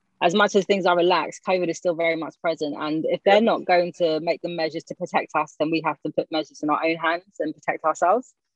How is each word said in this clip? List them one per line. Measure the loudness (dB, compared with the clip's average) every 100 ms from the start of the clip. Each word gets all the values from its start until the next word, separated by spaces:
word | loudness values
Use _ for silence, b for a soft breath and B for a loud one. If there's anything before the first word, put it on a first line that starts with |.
| _ _
as | 0 4
much | 4 2
as | 2
things | 2 2
are | 4
relaxed, | 4 2 0 -6 -2
covid | -2 -2
is | -2
still | -2 0
very | -2 -2
much | -6 -6
present. | -4 -4 -6 -6
And | -4 -2 -2
if | 0 4
they're | 6
not | 4 0 2
going | 2 2 -2
to | -2 0
make | -2 -4
the | -4
measures | -6 -4 -6 -10
to | -10
protect | -4 -4 -2 -4
us, | -4 -4
then | -2
we | -2 -4
have | -6 -6
to |
put | -4 -4
measures | -6 -6 -8 -4
in |
our | -2 -2
own | -2
hands | -2 -2 -6 -8
and | -8 -6
protect | -6 -2 -2
ourselves. | 0 2 2 0 _ _